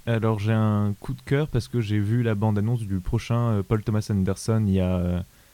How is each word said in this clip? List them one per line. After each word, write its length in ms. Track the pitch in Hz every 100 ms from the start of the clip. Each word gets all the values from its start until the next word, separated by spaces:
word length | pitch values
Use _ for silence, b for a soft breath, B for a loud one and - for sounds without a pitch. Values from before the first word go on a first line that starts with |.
| -
alors 340 | 113 110 107
j'ai 140 | 104
un 400 | 110 107 104 104 101
coup 140 | -
de 80 | 131 -
cœur 220 | 139 156
parce 200 | 123 -
que 140 | 123
j'ai 180 | 104 107
vu 220 | 101 120
la 120 | 117 104
bande-annonce 460 | 110 104 107 120
du 180 | 107 95
prochain, 500 | - 113 - 117 120
euh, 140 | 107
Paul 200 | 95 113
Thomas 220 | 104 107 -
Anderson 540 | 101 95 95 - 110 104
il 60 |
y 60 | 95
a, 160 | 92 92
euh, 220 | 87 90 87 b b